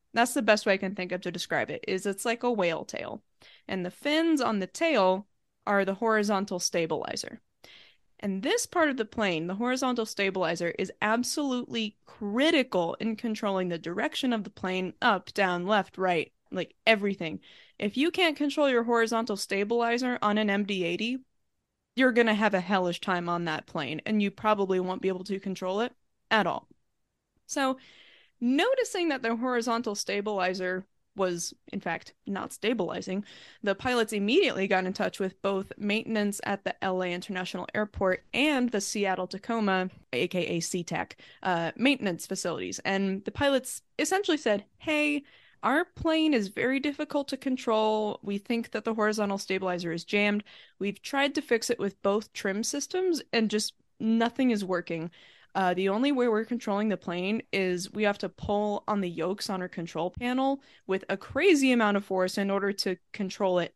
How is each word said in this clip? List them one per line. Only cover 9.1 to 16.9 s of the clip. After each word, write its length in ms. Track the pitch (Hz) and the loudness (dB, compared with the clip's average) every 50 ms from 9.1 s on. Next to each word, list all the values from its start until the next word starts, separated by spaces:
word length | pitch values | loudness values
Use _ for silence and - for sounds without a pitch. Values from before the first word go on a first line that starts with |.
| - 233 214 190 170 156 165 | -2 0 0 0 0 0 -2
the 80 | 175 190 | -4 -4
horizontal 540 | 202 240 247 254 262 269 254 247 233 226 | -2 -2 -2 0 0 0 0 0 0 -2
stabilizer, 680 | - - - 196 196 190 185 180 160 170 165 175 170 - - | -4 -2 -2 -2 0 0 0 0 0 0 0 -2 -4 -2 -4
is 120 | 190 175 - _ - | -6 -6 -4 _ 0
absolutely 920 | 214 220 240 240 - - 311 294 269 254 247 - - - 233 220 208 - _ _ | 2 2 2 0 -2 -2 -2 -2 0 -2 -2 -4 -4 -4 -4 -4 -4 -8 _ _
critical 880 | - - - 214 202 208 247 285 320 330 285 254 262 - 180 165 170 - - | -20 -12 -8 -6 -2 0 2 4 4 4 4 2 2 0 0 0 0 -2 -2
in 160 | 214 226 220 | -4 -4 -4
controlling 540 | 214 - 233 214 - 226 202 190 185 185 175 | -2 -4 -4 -4 -2 -2 -2 0 0 -2 -2
the 80 | 170 | -4
direction 560 | 165 - 165 175 202 254 302 - - - 247 233 | -4 -6 -6 -4 -4 -4 -4 -4 -2 -2 0 0
of 100 | 220 190 | -2 -4
the 60 | 214 | -8
plane, 440 | - - - 185 185 185 185 175 - _ - | -10 -8 -4 -4 -2 -2 -4 -4 -4 _ 2
up, 280 | 247 202 180 - - - | 2 2 2 -2 -4 0
down, 340 | 202 196 185 175 175 175 | 0 2 2 2 0 0
left, 320 | 190 220 202 180 - - 180 | 2 2 2 2 0 -4 0
right, 320 | 190 185 175 160 - - _ _ _ _ | 0 2 2 0 -2 -4 _ _ _ _
like, 240 | - 185 160 - _ _ _ | -6 -6 -6 -6 _ _ _
everything. 540 | 220 | 4